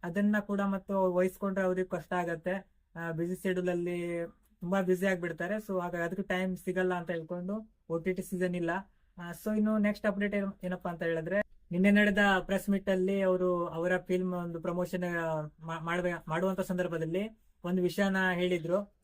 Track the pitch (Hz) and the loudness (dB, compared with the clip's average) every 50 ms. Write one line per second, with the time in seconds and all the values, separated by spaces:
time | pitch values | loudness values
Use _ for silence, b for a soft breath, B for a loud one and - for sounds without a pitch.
0 | - 175 165 202 202 208 208 208 202 - 208 196 202 196 196 190 190 - 196 190 | -6 -2 0 2 4 4 4 2 0 0 -2 0 0 0 0 -2 -4 -2 2 2
1 | 190 185 180 180 185 185 180 - - 196 190 190 190 185 185 185 185 185 - 170 | 4 4 4 4 2 2 0 -2 -4 -2 0 2 2 2 2 2 0 -2 -2 -6
2 | 151 - 185 180 175 170 170 160 - 185 185 190 185 _ _ _ _ _ _ 165 | -4 -2 -2 -2 0 -2 -4 -4 -2 -4 -4 -4 -6 _ _ _ _ _ _ -8
3 | 165 170 165 160 170 175 185 185 - 190 185 185 180 180 175 175 175 180 175 175 | -6 -4 -2 -2 -2 -2 -2 -2 0 0 0 2 0 0 0 0 0 -2 -2 -2
4 | 175 170 170 170 170 - - _ _ _ _ _ - 175 185 196 190 180 185 180 | -2 -4 -4 -4 -4 -6 -10 _ _ _ _ _ -4 0 0 2 4 2 2 2
5 | 190 196 190 175 170 170 160 - 170 175 208 220 214 - 190 185 175 175 175 175 | 2 0 0 0 -2 -6 -4 -4 -4 -4 -4 -4 -4 -4 -4 -2 -2 -2 -2 -2
6 | 170 170 185 196 190 - 185 185 185 185 185 185 - 190 180 185 185 185 180 175 | -2 -2 -2 -4 -4 -2 0 0 0 -2 -2 -4 -4 -4 -2 0 0 0 0 -2
7 | 170 165 175 165 160 160 180 180 175 185 202 220 220 - _ _ _ _ 165 165 | -2 -4 -4 -6 -4 -6 -8 -6 -4 -4 -6 -6 -8 -12 _ _ _ _ -4 -2
8 | 160 185 180 185 185 - - 180 185 180 175 180 170 170 170 190 196 - _ _ | -2 -2 -4 -4 -4 -6 -2 -2 0 0 0 0 -2 -2 -2 -4 -6 -10 _ _
9 | _ _ _ - 175 175 170 - - 214 214 214 214 214 220 214 202 208 208 - | _ _ _ -14 -12 -12 -12 -8 -4 -2 0 2 2 2 2 2 2 2 0 0
10 | - 214 196 202 208 202 208 202 196 196 196 _ - 180 180 175 - 175 170 160 | -2 -2 0 0 -2 -2 0 -2 -2 -2 -6 _ -6 -6 -6 -4 -4 -6 -6 -2
11 | 175 165 165 165 160 160 185 208 208 - - - _ _ 170 180 190 202 202 208 | -2 -2 -2 -2 -2 -2 -2 -2 -2 -2 -8 -20 _ _ 0 4 6 8 8 8
12 | 208 208 196 208 202 202 196 185 - - 196 190 190 202 196 190 190 - 190 185 | 6 6 4 4 4 6 4 4 2 0 -2 -2 2 0 0 0 2 0 2 2
13 | 185 190 196 196 190 185 185 180 185 180 180 175 170 170 160 165 170 180 185 180 | 2 2 2 2 2 2 2 4 2 2 2 0 -2 -4 -2 -2 0 2 0 0
14 | 180 - 185 180 185 185 180 180 175 170 165 165 160 175 170 175 180 175 - 180 | 0 0 0 0 0 0 -2 -2 -4 -4 -6 -4 -4 -4 -2 -2 -2 -2 -2 -2
15 | 180 175 175 170 165 165 160 156 151 151 - _ 160 160 165 165 160 165 170 180 | -2 -2 -2 -2 0 0 -2 -2 -4 -6 -10 _ -10 -8 -8 -6 -2 -2 -2 0
16 | 175 180 175 165 - - 156 165 185 190 190 185 185 - 185 180 180 170 170 160 | 0 0 -2 -2 -4 -4 -2 0 0 0 0 0 -2 -2 0 -2 0 -2 0 -2
17 | 160 160 165 185 208 226 220 _ _ _ _ _ - 175 180 185 180 180 175 - | -2 0 0 -2 -2 -2 -8 _ _ _ _ _ -4 0 0 2 2 2 2 2
18 | 202 196 190 190 190 185 180 175 180 180 180 175 156 170 175 202 208 - _ _ | 2 2 2 2 2 2 2 2 2 2 0 0 0 0 0 0 -2 -4 _ _